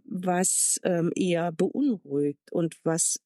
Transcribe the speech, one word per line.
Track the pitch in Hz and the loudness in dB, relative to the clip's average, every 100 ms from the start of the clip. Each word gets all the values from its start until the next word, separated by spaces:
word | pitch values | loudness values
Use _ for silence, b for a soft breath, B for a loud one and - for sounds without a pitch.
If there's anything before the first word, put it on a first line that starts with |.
was, | - 190 180 180 185 - - - | -6 -6 0 2 2 2 0 0
ähm, | - 170 170 | 0 2 0
eher | - 185 170 175 | 0 0 2 0
beunruhigt | 165 185 - 285 202 143 143 143 147 - | 0 -2 0 0 0 -2 0 0 -2 -6
und | - 165 - | -2 -2 -2
was | - 165 - - | -2 0 0 -2